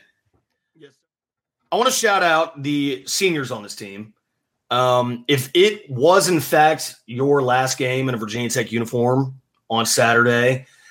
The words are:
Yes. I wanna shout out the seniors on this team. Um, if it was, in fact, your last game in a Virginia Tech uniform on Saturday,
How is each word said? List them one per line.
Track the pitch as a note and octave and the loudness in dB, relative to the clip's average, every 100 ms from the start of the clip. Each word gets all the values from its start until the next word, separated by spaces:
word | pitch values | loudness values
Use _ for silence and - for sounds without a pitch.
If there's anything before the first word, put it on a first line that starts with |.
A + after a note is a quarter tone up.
| _ _ _ _ _ _ _ | _ _ _ _ _ _ _
Yes. | D#3+ C#3 _ _ _ _ _ _ _ _ | _ -20 _ _ _ _ _ _ _ _
I | G3 | -2
wanna | B3+ | 0
shout | - A3 G3 | 0 0 2
out | F3 D#3+ D#3+ C#3+ | 2 2 0 -6
the | C#3+ D3 C#3+ C3 - | -4 -2 -2 -6 -8
seniors | - F#3+ D#3 A#2+ | -2 -2 -2 -6
on | A2+ | -8
this | G2+ - | -12 -16
team. | G2+ G2 G#2+ _ _ _ _ _ - | -16 -16 -18 _ _ _ _ _ -4
Um, | B2 B2+ B2 B2 A#2+ - | 0 2 2 0 -4 -2
if | C#3 - | -2 0
it | F3 G#3 G#3 - | 2 2 0 -8
was, | B2+ D#3 F#3+ F3 | 0 4 4 4
in | E3 | 0
fact, | - D#3 D#3 D#3 - - | 2 4 4 2 -6 -14
your | - A#2+ C#3 C#3+ | -12 -2 0 2
last | B2 B2+ C3 - | 2 0 0 -2
game | B2+ B2+ C3 | -2 -2 -2
in | |
a | A#2 | -4
Virginia | A2 A#2+ A#2+ | -6 -6 -4
Tech | B2+ G#2 | -4 -4
uniform | A#2 A2+ A#2+ A#2+ C3 C3 - _ _ - | -4 -4 -2 0 0 -2 -8 _ _ -6
on | A2+ | -4
Saturday, | A2+ - A#2 A#2 A#2+ A#2+ B2 C3 - _ - | 0 2 2 4 4 2 2 0 -6 _ -20